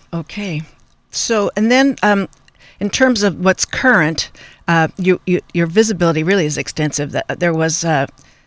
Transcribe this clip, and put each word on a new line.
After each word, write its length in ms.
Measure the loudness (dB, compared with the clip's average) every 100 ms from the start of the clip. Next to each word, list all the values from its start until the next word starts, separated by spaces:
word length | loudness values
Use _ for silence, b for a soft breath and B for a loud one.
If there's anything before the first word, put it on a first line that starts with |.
| _
okay. 480 | -10 -10 -10 -8 -8 -10 _ _ _ _
So, 400 | -6 -2 0 0 0
and 140 | 2
then, 260 | 4 2 2
um, 260 | 2 2 -2 -10 _ b b b
in 120 | -6
terms 320 | 0 2 2
of 200 | 0 0
what's 220 | 0 0
current, 680 | -2 -2 2 4 2 -2 -8 B B B -2
uh, 200 | 0 0 0
you, 200 | 0 0
you, 160 | 0 -2 -2
your 120 | -4 0
visibility 560 | 2 2 2 0 2
really 220 | 2 0
is 140 | 0 -4
extensive. 540 | -6 -4 -4 -2 -4
Th-, 120 | -6 -6 -4
there 160 | -2
was, 320 | 0 0 -2 -2
uh, 200 | 0 -2 -8 b b